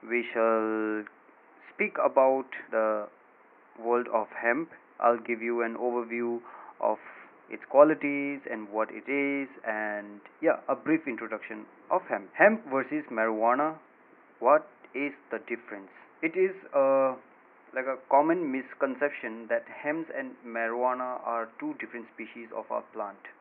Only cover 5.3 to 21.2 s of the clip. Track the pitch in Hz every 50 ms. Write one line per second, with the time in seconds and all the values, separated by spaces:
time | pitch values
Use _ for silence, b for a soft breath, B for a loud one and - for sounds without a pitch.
5.3 | 120 110 113 117 120 117 117 117 117 113 113 123 120 120 117 113 117 120 120 120
6.3 | 120 117 B B B B B B B B - 107 110 - - - - - - -
7.3 | - - - - 113 110 - - - 135 147 156 156 143 147 143 143 143 143 143
8.3 | 143 139 - - 113 110 107 104 104 107 110 107 - 107 101 - 135 143 143 139
9.3 | 139 139 139 131 - - - 113 110 107 107 107 104 104 104 104 104 101 - -
10.3 | - - 156 160 151 - - - 135 131 - 147 156 160 160 143 120 107 117 107
11.3 | 110 104 - - 110 107 107 - - - - - - 180 - - 127 104 101 92
12.3 | - - 160 208 220 220 226 147 131 135 131 127 147 151 151 - 123 113 110 113
13.3 | 110 107 110 117 120 135 147 156 156 165 - - _ _ - _ - - _ _
14.3 | - _ 117 120 143 156 151 - - _ - - _ 123 143 143 139 - - -
15.3 | - 110 107 - 117 113 - - 110 101 95 95 B B B B B - - 160
16.3 | 165 185 185 190 185 - - - - 143 135 135 135 135 135 135 127 - - -
17.3 | - _ _ - - - _ - - 127 127 131 131 131 - _ - 139 147 160
18.3 | 170 180 175 143 131 135 127 - - - - 131 131 123 143 143 - - - 120
19.3 | 110 113 117 110 117 117 - - - - - 147 151 165 160 156 - 131 135 131
20.3 | 123 - - 120 113 117 117 113 117 120 123 127 127 127 127 127 127 127